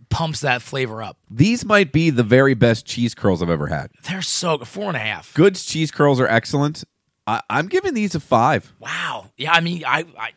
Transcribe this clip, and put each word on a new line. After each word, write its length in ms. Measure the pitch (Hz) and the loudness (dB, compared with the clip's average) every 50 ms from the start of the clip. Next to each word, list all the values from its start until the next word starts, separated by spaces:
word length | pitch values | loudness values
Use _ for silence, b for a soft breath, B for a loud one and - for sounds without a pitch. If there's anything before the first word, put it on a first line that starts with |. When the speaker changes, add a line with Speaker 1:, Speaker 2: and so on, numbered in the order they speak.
| 117 - | _ -6
Speaker 1:
pumps 320 | - - 165 160 147 - | -4 -2 -2 -4 -4 -4
that 220 | 143 139 123 123 | -2 -2 -2 -2
flavor 400 | - - - 135 131 117 110 113 | -4 -6 -6 -4 -4 -4 -6 -8
up. 160 | 110 95 - _ _ - | -10 -12 -14 _ _ -4
Speaker 2:
These 360 | 107 117 151 214 240 240 - | 2 2 4 4 2 0 0
might 260 | 202 208 202 196 139 | 4 4 4 4 4
be 160 | - 156 165 165 | 2 2 2 2
the 140 | 139 120 | 4 2
very 320 | 120 101 120 131 135 135 131 | 4 6 6 6 6 6 4
best 320 | 107 120 117 113 - - | 4 4 4 2 2 -2
cheese 280 | - - 117 120 117 - | -8 -4 -2 -2 -2 -2
curls 280 | - - 104 92 80 | 0 0 0 0 2
I've 80 | 87 85 | 0 0
ever 160 | 85 76 73 | -2 -2 -2
had. 240 | 78 80 73 - - _ _ - - | -4 -4 -6 -6 -10 _ _ -10 -8
Speaker 1:
They're 140 | 185 190 | -8 -6
so, 340 | 175 - - - 180 175 160 143 | -6 -6 -6 -4 -2 -2 -4 -4
four 260 | 117 - - 190 208 202 | -6 -10 -10 -8 -6 -6
and 80 | 165 | -6
a 40 | 120 | -6
half. 340 | 107 110 104 85 - - - | -6 -6 -8 -8 -10 -4 2
Speaker 2:
Good's 280 | 143 165 202 190 - - | 4 4 4 4 0 -6
cheese 240 | - - 160 160 147 | -6 -4 -2 -2 -2
curls 280 | - - 147 143 135 123 | 0 2 2 4 4 2
are 60 | 131 - | 2 2
excellent. 560 | 113 113 - - - 143 143 151 156 - - - _ _ _ _ _ _ - | 2 0 0 0 -2 -2 -2 -2 -4 -8 -14 -20 _ _ _ _ _ _ -6
I, 160 | - 110 - - - | -4 -4 -4 -4 -4
I'm 160 | 113 135 160 196 | -4 -4 -2 -2
giving 240 | - 370 392 381 | -2 -2 -2 -2
these 220 | 285 220 214 190 - | -2 -2 -2 -2 -4
a 60 | 156 | -6
five. 520 | - - 127 113 117 143 156 101 - - _ _ | -2 2 2 4 4 4 2 0 -4 -8 _ _
Speaker 1:
Wow. 460 | - - - - - - - - - - _ | -12 -10 -8 -8 -8 -8 -8 -10 -12 -14 _
Yeah, 160 | - 131 156 | -8 -2 2
I 80 | 165 170 | 2 2
mean, 240 | 170 170 175 170 151 | 2 0 -6 -6 -4
I, 200 | 131 127 156 170 170 - - | -2 -2 -2 -4 -6 -12 -12
I, 120 | 110 113 - | -12 -12 -12